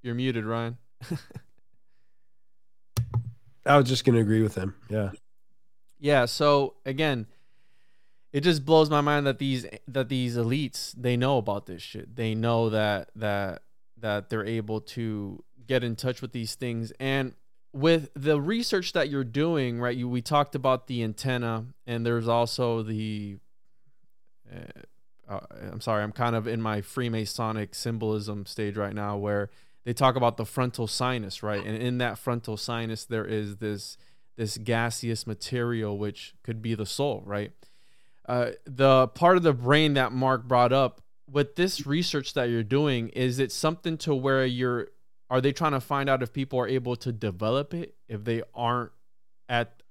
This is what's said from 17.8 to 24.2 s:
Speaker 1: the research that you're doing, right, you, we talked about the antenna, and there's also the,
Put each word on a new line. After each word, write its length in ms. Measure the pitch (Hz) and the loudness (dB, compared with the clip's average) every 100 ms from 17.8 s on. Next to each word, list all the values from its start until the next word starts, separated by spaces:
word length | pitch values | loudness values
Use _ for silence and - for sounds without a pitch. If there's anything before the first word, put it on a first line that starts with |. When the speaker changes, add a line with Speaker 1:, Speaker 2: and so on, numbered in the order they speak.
| 160 165 139 | 4 4 2
Speaker 1:
the 260 | 143 143 147 | -2 2 2
research 520 | 151 233 233 196 175 | 2 0 0 -2 0
that 160 | 175 147 | 0 0
you're 160 | 139 | 0
doing, 560 | 120 131 165 156 127 117 | -2 0 2 2 0 0
right, 160 | 123 123 | -2 0
you, 120 | 123 | -2
we 140 | 123 | -2
talked 320 | - 147 143 | 2 2 2
about 320 | 139 131 127 - | 0 2 0 0
the 160 | 120 | -2
antenna, 600 | 110 104 135 123 117 113 123 - - | -2 -2 -2 -2 -2 -4 -6 -14 -8
and 180 | 117 117 | -2 0
there's 220 | 117 117 | 0 2
also 540 | 117 117 - 120 113 | 2 2 0 0 0
the, 560 | 110 110 110 104 104 98 - - - - - - - - | -2 -4 -4 -6 -8 -12 -18 -20 -20 -20 -20 -20 -20 -20